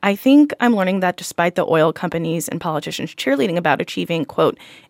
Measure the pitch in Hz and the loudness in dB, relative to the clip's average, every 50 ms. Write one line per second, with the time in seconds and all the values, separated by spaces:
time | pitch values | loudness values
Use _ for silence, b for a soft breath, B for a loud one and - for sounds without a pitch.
0 | - 202 196 - - 262 285 294 294 294 - - 240 240 226 196 185 185 190 190 | -2 -2 -2 0 4 6 6 6 6 4 2 0 0 2 2 2 0 0 0 0
1 | 185 180 180 - - - - - 170 180 - 180 - - 165 160 156 165 156 - | 0 -2 -2 -4 -8 -8 -2 -2 0 0 0 0 0 2 2 4 2 2 0 -2
2 | - 170 - 170 165 165 165 165 151 - - 165 - 170 156 151 - 156 - - | -4 -4 -4 -4 -4 -2 -4 -4 -4 -6 -8 -6 -6 -4 -4 -4 -6 -8 -8 -8
3 | - - - - - 254 277 277 240 190 165 175 170 156 139 - 156 - - 180 | -8 -10 -8 -6 -4 -2 0 0 0 0 0 0 0 2 0 0 -2 -4 -6 -6
4 | 175 - 170 165 135 - - - 160 - - - B B B B B | -4 -4 -4 -4 -4 -4 -2 0 0 0 0 -4 B B B B B